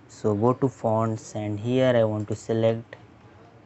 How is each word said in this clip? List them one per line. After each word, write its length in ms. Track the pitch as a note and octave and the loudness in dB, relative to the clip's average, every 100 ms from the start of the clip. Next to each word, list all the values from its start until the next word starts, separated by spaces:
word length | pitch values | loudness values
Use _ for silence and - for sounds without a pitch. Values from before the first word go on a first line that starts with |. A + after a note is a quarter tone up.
| - | -20
so 260 | - A2 | -4 -2
go 200 | G#2 A#2 | 2 2
to 140 | B2+ C3+ | 2 -2
fonts 680 | - A2+ A2 A2+ A2 - A2 | -2 -2 0 0 -4 -8 -8
and 240 | G#2+ G#2 | -6 -6
here 340 | A#2 B2+ B2+ A#2+ | -2 2 4 4
I 80 | |
want 240 | A2 G#2+ G#2 | 2 0 -6
to 60 | G#2+ | -8
select 600 | - A2+ A2+ A2+ A2+ - - - - - - - | -4 0 2 0 -6 -18 -20 -20 -20 -20 -20 -20